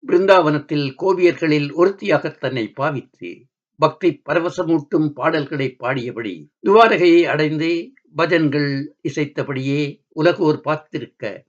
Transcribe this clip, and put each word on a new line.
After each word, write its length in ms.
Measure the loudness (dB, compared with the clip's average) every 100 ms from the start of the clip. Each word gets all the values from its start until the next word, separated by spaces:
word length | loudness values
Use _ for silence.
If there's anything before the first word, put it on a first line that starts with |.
பிருந்தாவனத்தில் 800 | 0 0 6 6 6 0 -2 -4 -4 -4
கோபியர்களில் 720 | -2 2 2 2 0 0 -2
ஒருத்தியாக 600 | 2 0 0 -2 -2 -2 -6
தன்னை 300 | -6 -4 -6
பாவித்து, 600 | -4 -6 -6 -10 _ -16 -16 _ _ _ _
பக்தி 300 | -2 2 -2 -2
பரவசமூட்டும் 840 | -4 -2 -2 -4 -2 -2 0 -2 -2
பாடல்களை 560 | -2 -2 -2 -4 -6 -6 -6
பாடியபடி, 600 | -6 -6 -6 -8 -10 -10 -16 _
துவாரகையை 600 | 4 6 6 6 6 6 4
அடைந்து 460 | 0 0 -2 -2 -4 -6 _ _ -4
பஜன்கள் 560 | 0 2 2 0 -2 -4 -6 _
இசைத்தபடியே 800 | -8 -4 -6 -6 -6 -4 -2 -2 -4 -8 _
உலகோர் 520 | 0 0 2 0 0
பார்த்திருக்க 720 | -2 -6 _ -12 -12 _ -12 -12